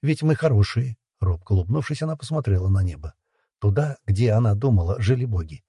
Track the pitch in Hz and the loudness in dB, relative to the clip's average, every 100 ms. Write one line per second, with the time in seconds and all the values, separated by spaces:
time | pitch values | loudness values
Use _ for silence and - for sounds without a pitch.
0 | 143 151 156 151 160 113 98 - 127 113 | -2 0 0 2 2 4 4 2 -4 -8
1 | _ _ 92 87 - 98 87 143 131 151 | _ _ -2 -2 0 0 2 -2 -2 -4
2 | 160 156 - 156 127 92 92 98 92 73 | -6 -6 -6 -4 0 0 2 0 0 -4
3 | 78 - _ _ _ _ 104 101 151 139 | -14 -16 _ _ _ _ 0 0 -2 -4
4 | - 98 117 107 117 101 135 107 85 98 | -2 0 2 2 2 2 2 2 2 -2
5 | 98 127 123 101 80 73 | 0 0 0 -4 -6 -12